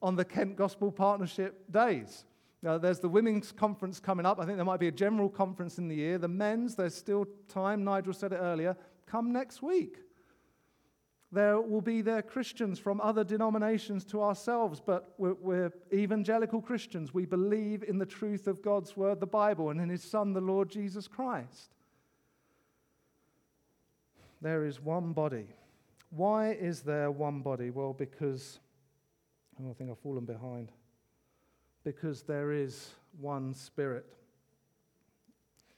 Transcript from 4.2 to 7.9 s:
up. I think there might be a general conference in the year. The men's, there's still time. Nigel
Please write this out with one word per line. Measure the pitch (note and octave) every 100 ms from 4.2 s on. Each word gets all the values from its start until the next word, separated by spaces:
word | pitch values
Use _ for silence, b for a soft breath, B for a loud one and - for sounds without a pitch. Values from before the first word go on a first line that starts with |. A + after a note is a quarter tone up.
up. | F3 G3
I | E3+
think | G3
there |
might | F3+ F3+
be | E3+
a |
general | D3+ G3+ A3 G3+
conference | G3 F#3+ F#3 F3 -
in | E3+
the | D3+
year. | D#3 F3+
The | E3+
men's, | F#3 G#3 A3+ A#3+ A3+
there's | F3+
still | - - G3+ G3+ G3+ -
time. | F#3+ F#3+ G#3
Nigel | G3